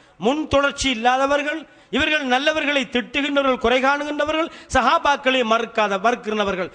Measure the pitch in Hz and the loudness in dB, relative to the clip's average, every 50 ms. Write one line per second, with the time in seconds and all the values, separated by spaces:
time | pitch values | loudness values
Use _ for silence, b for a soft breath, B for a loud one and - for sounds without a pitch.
0 | b b b b 165 226 285 311 302 - - 277 285 277 277 - - 269 254 220 | b b b b -2 0 0 0 0 0 2 2 2 2 -2 -2 -2 -2 -2 0
1 | 226 247 254 262 269 277 285 285 285 294 311 320 269 B B B B B - 254 | 2 2 2 2 2 2 0 0 0 -2 -6 -6 -8 B B B B B -2 -2
2 | 311 311 302 302 285 254 247 262 285 311 311 311 302 269 294 277 247 - - 240 | 0 0 0 0 0 0 0 0 2 0 0 0 -2 0 0 -2 -2 -2 -2 -4
3 | - - - 285 277 294 285 277 277 269 254 - - 226 247 262 254 269 285 285 | -4 -2 -4 -4 -2 0 0 0 2 2 0 0 0 0 2 2 2 2 0 0
4 | 294 294 294 294 294 302 311 311 339 - B B B B - 262 226 254 320 330 | -2 -4 -4 -2 -2 -2 0 -2 -2 -4 B B B B 0 2 2 4 2 2
5 | 311 294 285 269 - 262 262 262 240 220 220 233 226 220 - - 214 202 196 190 | 2 2 0 2 2 0 2 2 2 2 2 0 0 -2 -2 -2 0 0 0 0
6 | 190 233 247 - - 208 214 214 208 196 185 180 185 151 B | 0 0 0 0 -2 -4 -2 -2 -2 -2 -2 -4 -6 -8 B